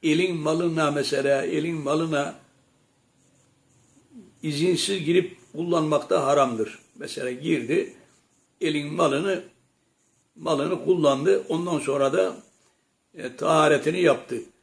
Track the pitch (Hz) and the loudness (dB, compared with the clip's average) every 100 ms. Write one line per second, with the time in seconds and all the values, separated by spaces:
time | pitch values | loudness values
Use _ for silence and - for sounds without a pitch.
0 | 160 151 185 170 151 160 175 160 151 147 | 2 2 2 -2 -2 0 0 0 0 0
1 | 139 143 139 139 170 160 156 165 139 151 | -2 0 2 0 0 -2 -2 -4 -2 -2
2 | 160 151 143 - _ _ _ _ _ _ | 0 -2 -4 -8 _ _ _ _ _ _
3 | _ _ _ _ _ _ _ _ _ _ | _ _ _ _ _ _ _ _ _ _
4 | _ 247 190 _ 156 147 170 170 - 196 | _ -20 -20 _ -8 -2 0 0 -2 -4
5 | 151 170 180 - _ 147 170 170 156 147 | 2 2 0 -8 _ -10 -2 0 2 0
6 | - 190 139 143 135 113 107 - _ _ | 0 0 2 2 2 0 -6 -6 _ _
7 | - - 127 127 156 156 117 165 - - | -12 -8 -8 -6 -2 -2 0 -2 -2 -10
8 | - _ _ _ _ _ 165 151 147 151 | -20 _ _ _ _ _ -4 -2 -4 0
9 | 165 139 190 185 - _ _ _ _ _ | 0 2 -2 -4 -6 _ _ _ _ _
10 | _ _ _ - 160 151 151 180 - 185 | _ _ _ -12 -2 0 0 -2 0 4
11 | 147 135 156 196 - 160 175 160 139 139 | 4 4 2 2 2 -4 -2 -4 -2 0
12 | 135 156 - - - _ _ _ _ _ | 2 2 0 -2 -18 _ _ _ _ _
13 | _ 165 131 - 160 160 151 147 151 175 | _ -12 -12 -6 2 4 6 4 2 2
14 | 165 135 - 120 - _ | 2 2 -2 -10 -10 _